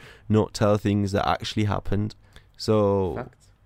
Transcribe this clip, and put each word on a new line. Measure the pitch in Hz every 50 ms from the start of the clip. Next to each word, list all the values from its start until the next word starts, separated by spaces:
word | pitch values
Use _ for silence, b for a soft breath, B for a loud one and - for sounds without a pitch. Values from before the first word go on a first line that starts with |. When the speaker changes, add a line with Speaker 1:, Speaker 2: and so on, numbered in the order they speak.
| B B B B B B
Speaker 1:
not | 107 110 98 - -
tell | - 113 101 107
things | 104 - 101 101 104 101 95
that | 101 - -
actually | - 85 - 110 - - 110 107
happened. | 101 98 95 - - 101 101 104 107 - - b b b b b b b
So, | - - 113 107 107 104 98 101 98 95 85 -
Speaker 2:
Facts. | 113 123 - - _ _ _ _ _ _